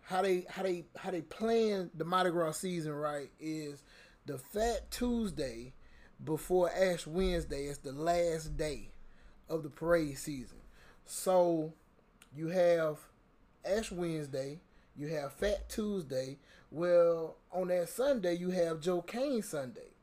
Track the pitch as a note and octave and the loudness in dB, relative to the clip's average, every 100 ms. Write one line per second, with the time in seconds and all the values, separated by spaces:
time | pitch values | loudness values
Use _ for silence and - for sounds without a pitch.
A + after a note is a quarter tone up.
0 | - F#3 G3 F#3 F3+ - F#3+ F3+ E3 - | 0 2 4 2 0 -4 -2 -2 -6 -10
1 | F#3 F3+ D#3 - A3+ A#3 A3 G3 F3 D#3 | -6 -6 -6 -4 2 4 4 0 -2 -6
2 | D#3+ F#3 F3+ E3+ D#3+ D#3 F#3 F3 D#3 D3 | 0 2 4 4 0 0 -4 -2 -4 -4
3 | D3+ D3 C3+ - D#3 D#3 D3 C#3 - - | -4 -4 -8 -10 -8 -6 -8 -12 -18 -20
4 | - - - C3+ - G#3 A3+ G#3 - - | -20 -16 -10 -10 -6 -2 0 -2 -6 -4
5 | B3 A#3 G#3+ C#3+ C3 A2+ B2 - - - | 0 0 -2 -4 -6 -6 -14 -18 -20 -20
6 | - - C3 D#3 - F3+ E3+ F3 F#3+ E3+ | -20 -12 -4 -4 2 4 4 4 2 2
7 | D3+ E3 F#3 E3+ D#3+ C#3+ C#3+ C#3+ C3+ C#3 | -2 0 2 0 -2 -6 -6 -8 -10 -4
8 | E3 F3 E3+ D#3+ D#3 D3+ D#3 B2+ - - | 0 2 2 0 -4 -4 -4 -4 -10 -16
9 | - - - - - D#3+ D3+ - D#3+ E3+ | -20 -20 -20 -20 -6 -6 -6 -6 4 4
10 | D3+ C3+ - C#3 A#2 - - - - - | 4 -4 -8 -8 -10 -16 -20 -20 -20 -20
11 | - - - F#3 F3 E3 D#3 - _ _ | -12 -2 4 6 6 4 0 -8 _ _
12 | _ _ - C#3 D#3+ F#3 F3 E3+ D#3+ D3+ | _ _ -18 -8 -2 4 6 6 2 -2
13 | - _ _ _ _ _ D3+ G#3 A3 F3 | -12 _ _ _ _ _ -2 0 0 -2
14 | E3+ D#3+ C#3+ C3+ C#3 D#3 _ - _ - | -2 -2 -4 -4 -6 -8 _ -20 _ -10
15 | D3 D#3+ C#3 - G3+ G#3 - - G#3 G3 | -4 -4 -6 -2 0 0 -4 -4 -2 -2
16 | C#3 C3 C3 C#3 - - _ D3 F3 F3 | -2 -4 -4 -10 -18 -20 _ -4 6 8
17 | E3+ E3 D#3+ - _ F3 F3+ F3+ E3 - | 8 4 -2 -10 _ -4 0 0 0 0
18 | C#4 B3+ F3+ F3 F3+ F3+ E3+ D#3+ E3 F3+ | 2 2 2 0 0 2 2 0 0 0
19 | F3 A#3 C#4+ A#3+ - D3+ B2+ G#2 - - | -2 -4 0 0 -2 -6 -6 -10 -18 -20